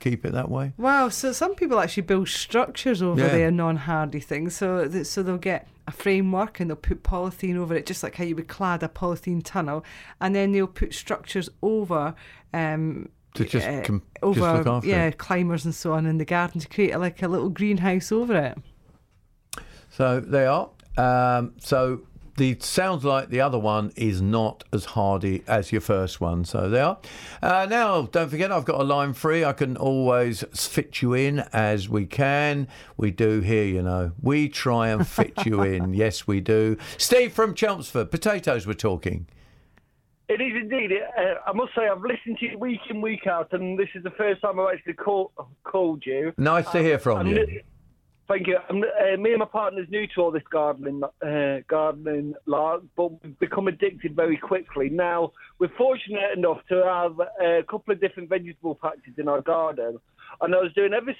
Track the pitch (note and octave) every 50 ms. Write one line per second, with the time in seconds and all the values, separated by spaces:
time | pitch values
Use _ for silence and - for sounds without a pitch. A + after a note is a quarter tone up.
0 | - B2 A#2+ A2+ - F2+ - B2+ B2+ E3 - C3 C#3 C#3 - - A#3+ C4+ C#4 C#4
1 | B3+ A3+ - - C4+ C4 B3 - D#4+ F#4+ G4 - F#4 C4+ A#3+ G#3 E3 E3 - G#3
2 | E3 - F#3+ F#3+ F#3 - - - - - - A#3 - - - - - C4 A#3 F3
3 | F#3 F3+ E3+ C3 C3+ C#3+ E3+ E3+ D#3+ E3 F3 E3+ E3 E3 D#3+ D3 C3+ E3 D#3+ D#3
4 | D#3 D3 C#3+ D3 - - D3+ D3 E3 F3 - - G3+ F#3 F#3 F3+ D#3 C#3+ F3 F#3
5 | D#3 - - G3+ F#3 F#3 F3+ F3 - F#3+ F3 - - - - - _ - - -
6 | - G3+ F#3+ F#3+ F#3+ F#3+ F#3 F#3 G#3+ A3 - - F3 D#3+ D3+ - - - - -
7 | - - F#3+ F3+ F3+ F#3 F#3 - G3 F3+ F3+ F3+ F3 D#3+ E3 D3+ D3 - F#3 -
8 | - - - - F3 E3+ E3 E3 E3 - - - G3 F3+ F3 E3 E3 D#3+ - -
9 | F#3 F3 E3+ - - F#3 F3 E3+ - - - F#3+ D#3 C#3+ D3 D#3 D#3 - - -
10 | - - - - F#3 F#3+ G3 G3 G3 G3 G3+ G3 F#3+ F#3 - - - - - -
11 | - - - - - - - F#3+ D#3 - - _ F3+ G#3+ A3 A3 G3+ E3+ E3+ D3+
12 | C#3+ D#3 - - - - - - - _ - E3 D#3+ D#3 D#3 D#3 D#3+ D#3+ - -
13 | - - - _ _ _ - - A2 - - A#2 E2 A2+ C#3+ C3+ - - G#2 F#2
14 | - - - - - G3 F#3+ - F3 E3+ E3 E3 D#3+ B2 A#2+ B2 - F#3+ F#3+ F3
15 | E3 D#3+ - - - - F#3 F3+ F3+ E3+ E3+ D3+ C3+ E3 - - - E3 D#3 D#3+
16 | D#3+ D#3+ D#3+ D#3+ D3+ - F3 F3 F3 F3 - E3 D3 - - G#3+ G3+ - - E3
17 | F3+ F3+ F3+ - F#3+ E3+ F#3 E3+ B2+ G3 D3+ - G#3 G#3 G#3 E3+ F3+ G3 F3+ F#3
18 | F3+ - G#3+ A3+ A#3+ A#3+ G#3 D#3+ C#3+ B2 - - - - - - _ - - _
19 | _ _ _ _ _ _ _ _ _ _ - - - - - - - - - -
20 | C3 B2+ B2 B2+ - - C#3 C#3 C3 C3 C#3+ F3+ - - - - - - - B2+
21 | B2 B2+ B2 B2 B2 B2 B2 B2 A#2+ A#2 - - - - C#3+ C3 C3 B2+ B2+ -
22 | - - - - - - - C#3+ C3+ C3 A2+ - - - - F#3 F#3 F#3+ F3+ C#3
23 | C3 C#3+ C3+ C3+ C3 - A#2+ B2+ C3+ C#3 B2+ A2 G#2+ G#2+ G#2 G#2+ G#2 - - -
24 | A2+ G#2+ F#2+ F#2 F#2+ G2+ A2 A2+ A2 A2 - - - - - G#2 - - - A2+
25 | G2 G2 G2 F#2 G2+ G2 F#2 F2 - - A2+ G#2+ F2+ - A2 G#2 - - G#2 F#2+
26 | F#2+ F#2 - - F2+ E2+ E2+ F2 F2 - - G#2 F#2+ F#2 A2+ B2+ C#3+ E3+ G3 -
27 | - - - - - - - - - F3+ F3+ F#3+ G3 G3 A3+ A#3+ A3+ G#3 F#3+ D#3+
28 | B2+ - - E3+ E3 C3+ D3+ D3+ F#3 G3 G3 D#3+ B2 D#3+ C#3+ C3+ C#3 C#3 C#3+ C#3+
29 | C#3+ C#3+ B2 - - D#3 D#3+ E3 D#3+ C#3+ C3+ - C#3+ B2+ B2 - C3 C3+ C3+ C3
30 | C3 B2+ B2 B2 B2 A#2+ A2 F#2+ G#2+ - - - - - - D#3 - - - -
31 | C3+ A#2+ B2 B2+ C#3 C#3+ C#3+ C#3+ - - - A2 G#2+ G#2 G#2+ G2+ F#2+ G#2+ A2+ G#2+
32 | G2 - - - C#3 C#3 C#3+ C#3+ D3 D3 C#3+ C#3+ C3+ - - - - - - -
33 | A2 G#2 F2 - A2+ A2 A2 G#2+ F2+ G#2 A2+ G#2+ G#2 G2 F#2 F#2 F2+ F2+ F2+ F#2
34 | F2+ E2+ E2+ - - C3 C#3+ D3+ D3+ C#3+ - - - B2+ A#2 A#2 A2+ A2+ A2 C#3+
35 | E3+ - - - A3 - - G#3+ G3 A2+ G#2+ G2+ G2 F#2+ F#2+ F2+ F2+ F#2 F#2+ G2+
36 | A2 A2 - - - - G2+ G2 - - A2 A2 A2 A2 A2 - - - - -
37 | - - A#3+ B3+ B3 A3 - A3 A3+ G#3+ E3 - A3 G#3 G3 F3 - - - -
38 | C#3 - E3 D#3+ - G#3+ G#3 F3+ - D#3+ B2+ A2+ F#2 G#2 G2+ - - G#2+ F#2 E2
39 | - F2+ F2 E2 E2 - - - - - - - _ _ _ _ _ _ _ _
40 | _ _ _ _ _ - G#3+ G#3+ C4 B3+ G#3+ A#3+ A3 G#3 C4 B3+ A3 F#3 F#3 G#3
41 | - - A#3+ A3+ F#3 F#3+ E3+ - - G3+ F#3+ A3 B3+ - - A#3+ A3 G#3 F#3+ F3+
42 | G3+ B3 A#3+ - - A#3 A3 - A#3+ G#3+ A3 G3+ B3+ B3+ A#3 G3 - - G#3+ G#3+
43 | A3 A3 A3 - - G3 F3 E3 D#3+ - F#3 F3+ F#3 F#3 F#3+ F#3+ G3 - - F#3
44 | F3 F#3 - - G#3+ G3+ F#3+ F#3 - G3+ F#3 F#3 F#3+ F#3+ F#3 E3 - F3 E3+ -
45 | - G#3 G3+ F#3+ F#3 - - - C3 - - _ _ - - F#3+ F3+ E3 D#3 D3
46 | - C3 C3 C3+ D#3 E3 - - C3+ D3+ E3 E3+ - F3 F#3 E3+ D#3+ D#3+ D3 -
47 | - B2 G#2+ F#2+ F2+ F#2 - A4 G#4+ - F2 - - - - - _ _ _ _
48 | _ _ _ _ _ - G3 F#3+ F3+ F#3 F3+ F3 - - F#3 G3+ G#3+ - - -
49 | G3 G3 F#3+ F#3+ G#3 A3+ A#3 G#3+ G#3+ - - A3 G#3 F#3+ F#3+ F#3+ F3+ D#3 G3+ G#3+
50 | G#3 - - F#3 F3 E3 D#3+ D3+ - - - D#3 D3+ D3 C#3 C3+ C#3 C#3 C#3 C#3+
51 | C#3 C#3+ - _ D#3+ D3 D3+ D3 C#3+ C#3 C#3 C3 B2 - D#3 D#3 D3+ D#3 D3 D3
52 | D#3 D#3 D3 D3 D3 D3 D3 - - D3+ C#3+ D3 D#3 D#3+ E3+ F3 F#3 - _ E3+
53 | F3 E3+ E3 - - D#3 C3+ - F3 E3 - G3+ G3 F#3+ E3 - G3 G3 - -
54 | - D#3+ D3 E3 E3 E3 D#3 - - - F#3 F#3 E3 - - C#3+ C3+ C#3 D#3 F3
55 | F3+ F3 E3+ E3+ E3 D#3+ - - - - _ - F3+ E3 - - B3 C4+ C4 A3+
56 | - G3 G#3 G3+ G3 F3+ G3+ F3+ F3 E3+ D#3 - - - F#3 F#3 F#3 F#3 F3+ F3
57 | F3 E3+ D#3+ E3 F3 F#3 - G3 F3+ E3+ E3+ E3 D#3+ - G#3+ G#3 - G#3+ G3 E3+
58 | F#3+ F#3 - F#3 F3 D#3+ F#3+ F#3 F3 E3+ D#3 - E3 D#3+ D3 - - D#3 D#3 -
59 | - B2+ B2 D3+ D3 D3 C#3+ C3+ C3+ D#3+ E3 E3 D#3+ D#3 D3 B2+ A#2 A#2 A#2 A2+
60 | - _ _ _ - - - - E3 E3 F#3 F#3 F#3 E3+ - G3+ G3+ G3 G#3 A#3+
61 | A#3 C4+ - -